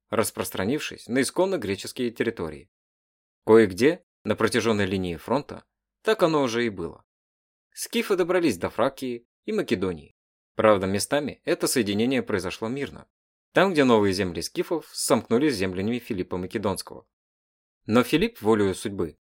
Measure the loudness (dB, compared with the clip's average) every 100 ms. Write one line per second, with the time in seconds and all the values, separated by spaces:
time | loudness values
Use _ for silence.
0 | _ -2 -2 -4 -6 -4 -2 -2 -6 -12
1 | -4 -2 0 0 0 -2 -4 -6 -8 -6
2 | -6 -4 -4 -4 -8 -10 -18 _ _ _
3 | _ _ _ _ 6 8 8 4 2 2
4 | _ _ -4 0 0 2 2 2 0 0
5 | -2 -6 -4 -4 -4 -14 -20 _ _ _
6 | -2 2 2 2 0 0 -2 -4 -10 -12
7 | _ _ _ _ _ _ _ -14 -6 -4
8 | 0 0 0 2 0 0 -4 0 -2 -2
9 | -8 -10 -12 _ -6 -4 -2 -2 -2 -6
10 | -12 _ _ _ _ 2 4 4 2 -2
11 | -2 -2 -4 -6 -4 -2 0 0 0 0
12 | 0 0 -2 -4 -4 -6 -8 -8 -10 -12
13 | -20 _ _ _ _ 0 2 4 6 6
14 | 4 2 -2 -6 -8 -6 -4 -6 -6 -6
15 | 0 0 2 0 0 0 -4 -4 -4 -4
16 | -6 -8 -6 -8 -6 -4 -4 -4 -8 -18
17 | -20 _ _ _ _ _ _ _ 0 2
18 | 2 2 0 -2 2 4 2 0 -6 -6
19 | -6 -8 _ _